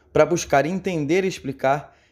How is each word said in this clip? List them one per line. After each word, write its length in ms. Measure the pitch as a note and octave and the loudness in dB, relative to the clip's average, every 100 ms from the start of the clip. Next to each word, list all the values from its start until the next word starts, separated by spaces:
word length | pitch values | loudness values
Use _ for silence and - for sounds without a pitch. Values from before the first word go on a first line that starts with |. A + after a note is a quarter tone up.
| _ | _
para 120 | D3 | 2
buscar 400 | D3+ E3+ - C#3 | 2 2 2 2
entender 600 | D3 F#3+ G3 E3 C#3+ F#3 | 2 -2 -4 -4 0 0
e 40 | F#3 | -2
explicar 680 | - C3+ C3 C3+ C#3+ - _ _ | -6 -10 -2 0 0 -4 _ _